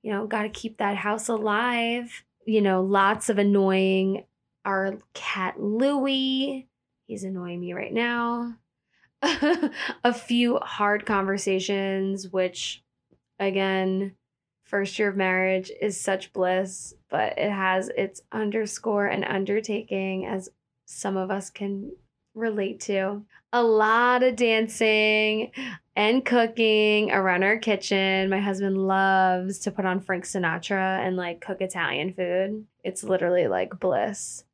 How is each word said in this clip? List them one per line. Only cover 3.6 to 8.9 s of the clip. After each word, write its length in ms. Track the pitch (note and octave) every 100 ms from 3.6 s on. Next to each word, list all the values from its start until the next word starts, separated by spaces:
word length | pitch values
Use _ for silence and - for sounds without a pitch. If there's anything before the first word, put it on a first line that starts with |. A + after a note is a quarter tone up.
| F#3+ F#3+ F#3+ F#3+ F#3+ G3 - _ _ _
our 340 | - G3 G3 G#3 _
cat 440 | - - G3 F#3 -
Louie, 1080 | G3+ A3 C4+ C#4+ C4+ C4+ C4 C4 C4+ C4+ C4 _ _ _ _
he's 180 | G#3
annoying 360 | F#3+ F#3 F3 F3
me 120 | F3
right 200 | F3 -
now. 640 | A3+ A#3+ A#3+ A#3+ A#3+ A#3+ A3+ _ _ _